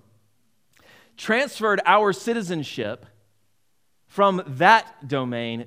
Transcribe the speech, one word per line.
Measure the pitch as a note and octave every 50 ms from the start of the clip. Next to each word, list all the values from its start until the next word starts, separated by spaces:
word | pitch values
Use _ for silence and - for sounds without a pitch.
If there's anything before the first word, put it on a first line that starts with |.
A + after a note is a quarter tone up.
| _ _ _ _ _ _ _ _ _ _ _ _ _ _ _ _ _ _ - _ _ _ _
transferred | - - - A3 B3 C#4+ C4+ - - G#3+ G#3+ G3+ F#3 -
our | E3+ F#3+ G#3+ G#3+ G3+ F3+
citizenship | - - A#3 A#3 A#3 G3 E3+ F#3 D#3 C3+ - - C3 A2 G#2 A#2+ - - - _ _ _ _ _ _ _ _ _ _ _ _ _ _ _ _ _ _ _
from | _ - G3 G3+ G3+ F#3 F3+ F#3
that | D3 C3 B2+ E3+ G3 A3+ A3+ - - - - D3
domain | B2+ C#3+ C3+ B2+ B2 A#2+ A#2 A#2 A#2 A#2 A#2 A#2+